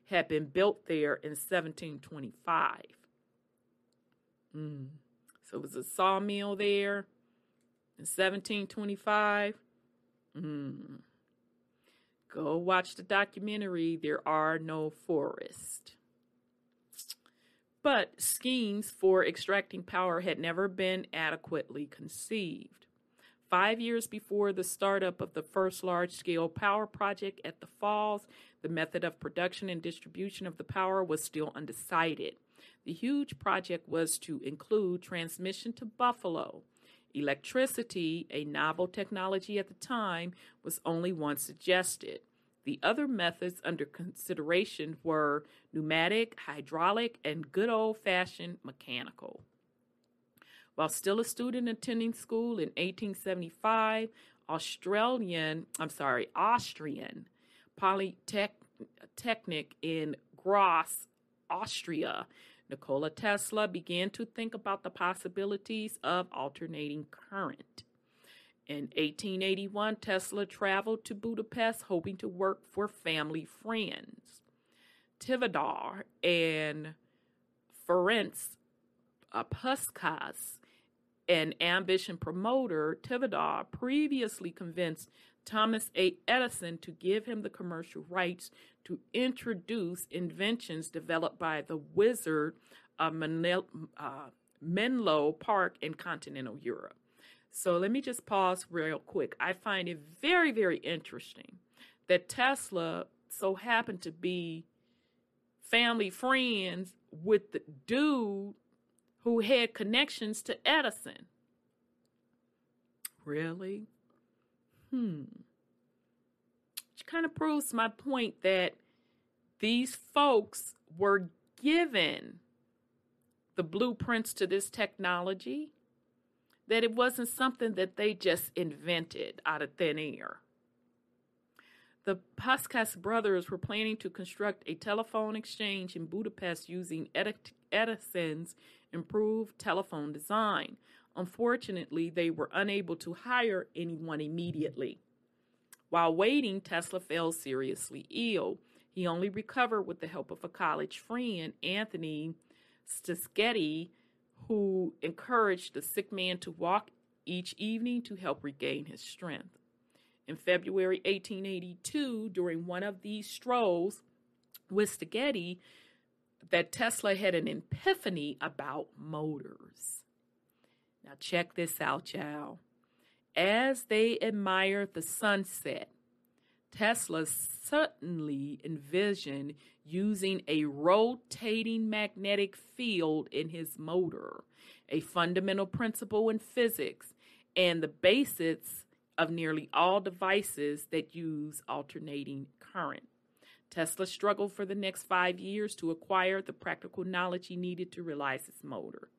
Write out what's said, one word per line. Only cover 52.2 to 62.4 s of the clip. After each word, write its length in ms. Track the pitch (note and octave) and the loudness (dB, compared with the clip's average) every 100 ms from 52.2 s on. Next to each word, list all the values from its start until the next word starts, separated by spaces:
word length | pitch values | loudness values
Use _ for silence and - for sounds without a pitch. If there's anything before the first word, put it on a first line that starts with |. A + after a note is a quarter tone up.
| - A3+ A#3 A3+ | -2 -2 0 0
in 100 | D#3 - | -2 -2
eighteen 380 | F3 F#3 G#3 | -4 -2 -6
seventy-five, 960 | F#3+ G3 F#3 E3+ - A3 A3 A3 A3 A3 - - _ - | -6 -4 -4 -6 -2 2 4 4 2 -2 -8 -20 _ -6
Australian, 1160 | D#3 - - F3+ G3+ A#3 B3+ G3+ E3+ D#3 D#3 - - | -4 -4 -6 0 4 4 2 0 0 0 -2 -6 -6
I'm 100 | D#3 | -6
sorry, 380 | - C#3 B2 - - | -2 0 2 0 2
Austrian 920 | G3 A#3+ - - D#3 - - - - _ _ _ _ - | 4 4 0 -8 -8 -8 -10 -14 -18 _ _ _ _ 0
Polytechnic 2000 | F#3+ G3 G3 F3+ - G#3 G#3 - _ _ A3+ _ - - A#3+ A3+ - D#3 C#3+ - | 2 4 0 -6 -4 -2 -2 -4 _ _ -18 _ -20 -6 -2 -2 -2 -4 -6 -8
in 340 | D#3+ D#3+ D3+ D3 _ - | -4 -2 -2 -6 _ -6
Graz, 720 | F#3 G3+ F#3+ E3 E3 - - _ _ _ - | 4 6 8 6 2 -4 -10 _ _ _ -8
Austria, 760 | E3+ G#3+ - - D3+ - - - - | -6 -4 -6 -4 -2 -2 -4 -8 -16